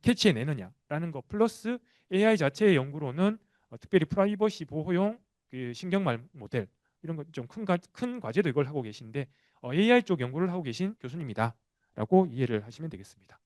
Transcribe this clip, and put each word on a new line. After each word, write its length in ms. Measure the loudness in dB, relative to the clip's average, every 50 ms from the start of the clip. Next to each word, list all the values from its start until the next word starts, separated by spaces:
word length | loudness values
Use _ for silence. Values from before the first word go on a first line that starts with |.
| 4
캐치해내느냐라는 1080 | 2 2 6 4 4 4 4 0 -4 -4 -6 -8 -12 -16 _ _ _ -6 -6 -6 -6 -8
거 100 | -10 -12 _
플러스 500 | 0 2 2 2 2 -4 -6 -6 -6 -6 _ _ _ _ _ _
에이아이 260 | 2 4 4 4 4
자체의 380 | 4 2 0 2 4 4 6 6
연구로는, 640 | 6 4 0 -6 -6 -6 -6 -2 2 2 2 0 -2 _ _ _ _ _ _
어, 60 | -20 -20
특별히 260 | -10 2 2 2 4
프라이버시 580 | 4 2 2 2 2 2 2 0 0 0 -2 -10
보호용 560 | -8 -6 -6 -2 0 0 2 2 0 -2 -6 _ _ _ _ _ _
그 220 | -10 -8 -8 -8 -8
신경말 540 | -8 -6 -2 -2 0 0 0 -2 -2 -6 -14 _
모델 340 | -18 -14 -4 -4 -4 -4 -4 _ _ _ _ _ _ -10
이런 140 | -10 -8
거 80 | -8 -10 -10
좀 160 | -10 -10 -10
큰 180 | -10 -10 -10 -2
과-, 140 | 0 0 -2 -2 -8 _
큰 260 | -8 -6 -6 -6 -6
과제도 300 | -8 -2 0 0 2 2
이걸 180 | 2 0 0
하고 160 | 0 -2 -6 -6
계신데, 460 | -6 -10 -14 -16 -10 -8 -8 -8 -8 _ _ _ _ _ _
어, 120 | -10 -4 0
에이아이 300 | 2 4 6 6 4 6
쪽 160 | 2 0 0
연구를 320 | 0 -4 -2 -2 -2 -2
하고 140 | -2 -4 -6
계신 320 | -6 -4 -4 -4 -6 -6 _
교수님이다라고 1300 | -12 -10 -8 -8 -8 -8 -2 0 0 -2 -2 _ _ _ _ _ _ _ _ -6 -2 4 6 6 6
이해를 380 | 4 0 -2 -2 0 0 -2 -4
하시면 260 | -6 -14 -10 -10 -10
되겠습니다. 480 | -10 -12 -16 -18 -20 _ _ _ -20 _ _